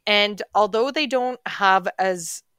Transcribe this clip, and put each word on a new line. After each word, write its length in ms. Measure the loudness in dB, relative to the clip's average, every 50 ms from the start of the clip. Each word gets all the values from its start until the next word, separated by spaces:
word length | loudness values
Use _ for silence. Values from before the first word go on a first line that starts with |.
| -4
And 340 | 0 2 2 2 0 -2 -6 -8 -4 0
although 360 | 0 2 2 2 0 0 0
they 160 | 0 -2 -2
don't 320 | 0 0 -2 -2 -2 -6 -8 -10
have 400 | -10 -4 0 4 4 4 4 2 0 -2 -2
as 440 | 0 0 -2 -2 -6 -10 -12 -14 -16 _ _